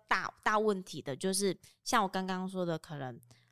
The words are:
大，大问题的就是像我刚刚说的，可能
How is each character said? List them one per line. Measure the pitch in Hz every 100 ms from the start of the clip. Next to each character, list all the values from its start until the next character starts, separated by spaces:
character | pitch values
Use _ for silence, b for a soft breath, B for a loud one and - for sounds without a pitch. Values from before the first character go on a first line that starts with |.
| -
大， | 202 160 -
大 | 233 214
问 | 214 196
题 | 185 147
的 | - 131
就 | 190
是 | 190 196 - b b
像 | - 240
我 | 196
刚 | 190 185
刚 | 185 185
说 | 190 175
的， | 160
可 | - 147
能 | 127 120 - b b